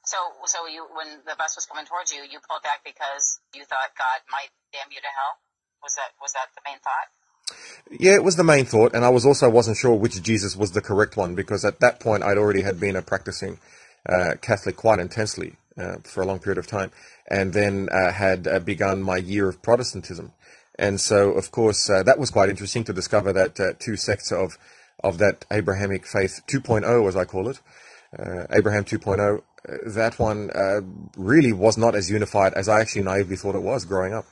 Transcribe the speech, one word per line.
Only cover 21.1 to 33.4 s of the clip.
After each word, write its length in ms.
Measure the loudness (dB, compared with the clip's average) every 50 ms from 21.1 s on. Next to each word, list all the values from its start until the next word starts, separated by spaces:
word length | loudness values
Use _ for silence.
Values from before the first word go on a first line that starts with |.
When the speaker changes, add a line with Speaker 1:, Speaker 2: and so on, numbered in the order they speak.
| 4 6 6 4 2
Speaker 2:
of 180 | 0 -4 -4
course, 360 | -2 2 2 2 2 2 0
uh, 140 | 2 2 4 6
that 140 | 4 4
was 140 | 4 2 0
quite 180 | 2 2 2 2
interesting 340 | 0 -4 -8 -6 -6 -6 -6
to 80 | -4 -6
discover 380 | -6 -4 0 0 0 2 2 2
that, 260 | 2 2 0 0 -2
uh, 140 | -4 -4 -4 _
two 160 | -8 -8 -6
sects 360 | -6 -2 -4 -4 -4 -4 -6
of, 260 | -4 -2 -4 -4 -6 _ _ -20 _ _ _ _ _ -2 -2
of 160 | -2 0 2
that 260 | 2 2 2 _ -8 _
Abrahamic 560 | -4 -2 0 0 -2 -2 -2 -4 -4 -6 -8
faith 340 | -4 -2 -2 -2 -2 -4 -10 _
two 140 | -6 -6 -6
point 220 | 0 0 0 0 2
oh, 220 | 2 4 4 4
as 80 | 2 2
I 100 | 0 -2
call 220 | -2 -4 -4 -4
it, 120 | -4 -8 -10 _ _ _ -20 -20 -20 -20 -20 _ _ -16
uh, 300 | -14 -10 -10 -8 -10 -8 2
Abraham 340 | 2 2 2 4 0 0 -2
two 120 | -2 -6
point 220 | -6 -2 -2 0 2
oh, 240 | 2 2 0 -2 _ _ _ -20 _ -14
uh, 80 | -12 -12 -10
that 320 | -8 -2 -2 -2 -2 0
one, 320 | 0 -2 0 0 -4 -6 -6
uh, 320 | -2 -2 0 0 0 -2 -4 -6 -14 -16 -18 -16 _
really 380 | -6 0 4 6 6 6 6 2
was 240 | 4 4 4 4
not 160 | 6 2 2 2
as 160 | 2 -2 0
unified 460 | 0 -2 -2 0 2 4 4 4 2
as 120 | 0 0
I 140 | 2 2 2
actually 220 | 2 0 -2 -4 -2
naively 320 | 0 0 0 0 -2 -4
thought 180 | -6